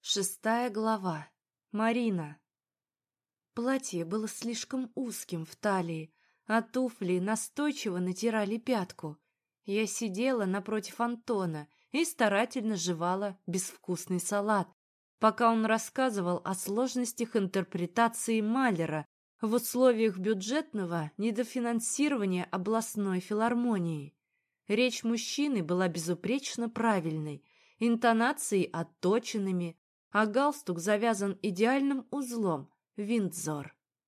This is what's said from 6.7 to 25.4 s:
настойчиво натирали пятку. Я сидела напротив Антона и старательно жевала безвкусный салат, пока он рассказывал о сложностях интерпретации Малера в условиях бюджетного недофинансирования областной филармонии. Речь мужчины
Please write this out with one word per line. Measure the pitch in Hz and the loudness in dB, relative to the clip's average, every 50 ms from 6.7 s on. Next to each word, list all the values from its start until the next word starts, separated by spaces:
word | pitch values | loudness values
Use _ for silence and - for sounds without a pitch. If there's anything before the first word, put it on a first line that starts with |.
| - 254 254 247 233 - 202 175 180 180 | 0 0 0 0 -2 -4 0 0 2 2
настойчиво | 180 202 220 226 - - _ - 294 302 294 294 - 220 175 175 | 2 0 -2 -2 -4 -6 _ -2 0 0 0 0 -2 -2 -2 0
натирали | 180 180 180 185 220 233 220 220 208 196 220 | 0 -2 -2 0 0 0 2 0 0 0 -2
пятку. | 226 226 - 254 214 180 - - - - 156 151 _ _ _ _ _ _ _ _ _ _ | -4 0 0 0 0 0 -4 -8 -10 -10 -10 -10 _ _ _ _ _ _ _ _ _ _
Я | - 196 208 220 | -2 0 0 0
сидела | 196 - - 233 214 180 190 247 269 262 233 202 | 0 -2 -2 -4 -2 -2 0 0 2 2 2 2
напротив | 185 185 202 190 - 214 214 208 - - - | 0 0 -2 -2 -2 -4 -4 -4 -6 -4 -4
Антона | 233 240 240 233 _ - 240 202 185 175 156 151 147 _ _ _ _ _ | -2 -2 -2 -6 _ -2 -2 0 0 -2 -4 -6 -10 _ _ _ _ _
и | - 285 339 | -2 0 0
старательно | 320 - - 240 208 202 202 226 240 - 262 208 226 214 | 0 2 2 2 4 4 4 2 2 0 -2 -2 0 -2
жевала | 185 160 175 175 156 170 175 180 190 202 202 190 _ _ | 0 0 -2 -2 0 0 0 0 0 -2 -4 -6 _ _
безвкусный | - 175 190 185 - - - _ - 180 170 - - 185 180 | -4 -2 -2 -2 -4 -10 -14 _ -4 -4 -4 -2 -2 -2 -2
салат, | 175 - 208 202 202 214 214 202 180 - _ _ _ _ _ _ _ _ _ _ | -2 0 -2 0 2 2 2 2 0 -2 _ _ _ _ _ _ _ _ _ _
пока | - 220 220 - 247 226 | 2 2 4 6 4 4
он | 226 220 220 | 4 4 2
рассказывал | 220 220 226 - - _ - 262 262 220 196 180 175 175 - - | 2 2 0 0 -4 _ 0 0 0 0 0 0 0 0 0 0
о | - 190 | -4 -4
сложностях | 185 - - 202 220 254 254 247 254 247 233 - - 240 226 - | -4 -4 -4 0 0 0 0 0 -2 -2 -4 -2 -6 -6 -2 0
интерпретации | 226 196 185 - 196 185 - - 180 175 170 - - 233 233 233 - - - 226 220 | 0 0 0 0 -2 -4 -2 -4 -4 -4 -2 2 2 2 2 2 -2 -2 0 0 0
Малера | 208 214 226 262 262 247 202 160 165 151 151 156 147 _ _ _ _ _ _ _ | 2 0 0 2 2 2 2 2 0 -2 -2 -4 -6 _ _ _ _ _ _ _
в | - 214 220 | -2 0 0
условиях | 240 233 - - 247 254 254 240 220 220 220 185 | 0 0 0 2 6 6 6 6 6 2 2 2
бюджетного | 185 185 208 220 190 190 208 254 311 302 - - 214 190 175 175 170 156 151 _ | 0 0 0 0 0 -2 -2 -2 -2 -2 -2 -4 -4 -4 -2 -2 -2 -4 -4 _
недофинансирования | - 202 233 220 214 254 240 - 254 240 233 233 226 233 - - - 285 302 285 240 202 190 185 180 180 | -2 -2 -2 0 0 -4 -2 -2 -4 -2 0 -2 -2 -2 -2 0 0 2 2 2 2 2 2 0 0 -2
областной | - - 190 180 208 220 226 220 - - 214 202 196 185 180 | -2 -4 -4 -2 0 0 0 0 -2 -4 -2 -2 0 0 -2
филармонии. | 180 - 208 208 220 233 247 233 240 247 220 196 175 170 160 151 139 147 _ _ _ _ _ _ _ _ _ _ _ | -2 -2 0 0 2 2 2 2 2 2 2 2 0 -2 -2 -4 -8 -12 _ _ _ _ _ _ _ _ _ _ _
Речь | - 202 226 247 254 240 - - | -2 2 4 4 2 2 0 -2
мужчины | 226 233 226 226 - - - | 0 0 0 -2 -4 -2 0